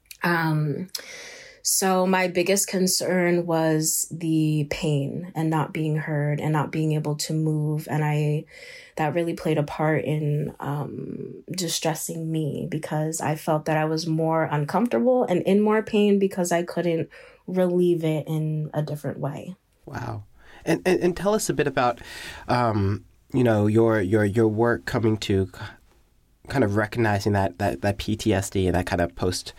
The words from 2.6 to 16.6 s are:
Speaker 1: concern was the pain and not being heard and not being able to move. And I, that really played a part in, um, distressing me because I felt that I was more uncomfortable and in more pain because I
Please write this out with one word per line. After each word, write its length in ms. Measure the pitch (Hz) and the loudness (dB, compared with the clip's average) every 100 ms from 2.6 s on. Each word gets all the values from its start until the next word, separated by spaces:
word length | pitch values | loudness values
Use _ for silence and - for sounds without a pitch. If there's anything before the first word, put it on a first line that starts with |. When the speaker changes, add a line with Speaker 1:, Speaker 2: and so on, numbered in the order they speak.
| - | 2
Speaker 1:
concern 760 | 190 185 - - 185 175 175 | 0 2 2 0 2 4 2
was 600 | 170 160 160 156 156 - - | 2 2 4 2 2 -2 -4
the 560 | 165 165 160 156 151 147 | -4 0 2 2 2 -2
pain 600 | - 160 143 139 - 175 | -2 0 0 -2 -6 -8
and 160 | - 160 | -4 0
not 240 | 156 - | 0 -2
being 240 | 160 156 151 | -2 -2 -2
heard 420 | 151 147 147 147 | -2 -2 0 0
and 140 | 151 | 0
not 180 | 156 135 | 0 0
being 200 | 156 156 | -2 0
able 240 | 151 151 147 | 0 -2 -4
to 180 | - | -4
move. 520 | 156 156 151 151 151 156 | -2 0 0 0 -2 -2
And 140 | 151 | -2
I, 440 | 151 151 151 151 160 - - - - - | 0 0 0 -2 -4 -16 -20 -20 -12 -4
that 180 | 156 | -2
really 200 | 175 170 | 0 -2
played 240 | 165 165 156 | -2 0 0
a 40 | |
part 420 | 147 - 156 151 | 0 0 0 2
in, 500 | - 151 151 147 147 - | 0 0 0 0 -2 -6
um, 880 | - 147 - - - - - - - | -6 -6 -6 -8 -10 -10 -12 -12 -10
distressing 800 | 180 170 - 165 156 - 165 160 | -6 -4 -2 -2 -2 -4 -6 -4
me 340 | 160 151 - - | -2 -2 -4 -4
because 520 | 156 - 156 156 160 | -6 -4 -2 -2 -2
I 160 | 123 156 | -4 -4
felt 300 | - 156 156 | 0 -2 0
that 100 | 156 | 0
I 80 | |
was 220 | 156 160 165 | 0 -2 -2
more 380 | 156 160 160 | 0 2 2
uncomfortable 800 | 151 151 147 185 233 233 240 254 | 0 0 0 0 0 2 2 2
and 180 | 240 180 | 2 0
in 180 | - 202 | 2 4
more 220 | 214 214 | 4 2
pain 360 | 214 214 208 202 | 2 2 4 4
because 320 | 196 196 175 | 2 0 0
I 120 | 170 | 0